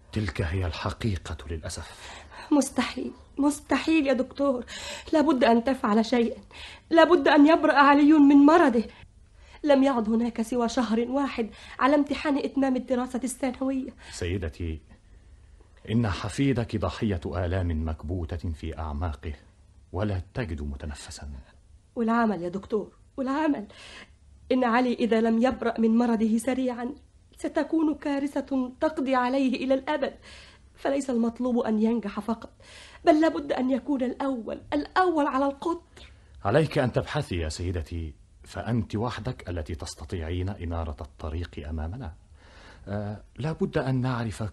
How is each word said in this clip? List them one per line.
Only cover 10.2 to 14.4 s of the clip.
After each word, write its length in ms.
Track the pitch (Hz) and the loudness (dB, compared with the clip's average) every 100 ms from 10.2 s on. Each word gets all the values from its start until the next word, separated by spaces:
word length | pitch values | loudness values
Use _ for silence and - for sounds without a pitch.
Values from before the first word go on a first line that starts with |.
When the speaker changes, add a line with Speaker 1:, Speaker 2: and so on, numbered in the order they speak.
| 240 233 | 0 -4
Speaker 2:
سوى 280 | 226 247 233 | -4 -2 0
شهر 300 | 247 226 220 | 0 0 0
واحد 500 | 240 269 269 247 214 - - - | 0 -2 -2 -4 -8 -8 -16 -2
على 160 | 254 294 | 2 4
امتحان 420 | 285 277 311 277 | 2 -2 -2 0
إتمام 380 | - - 269 254 | -2 0 0 0
الدراسة 460 | 254 247 254 240 | -2 -4 -2 -4
الثانوية. 680 | 254 - 262 254 262 269 262 - - | -6 -4 -6 -4 -4 -4 -6 -12 -16
Speaker 1:
سيدتي، 680 | - 85 95 | -8 -4 -4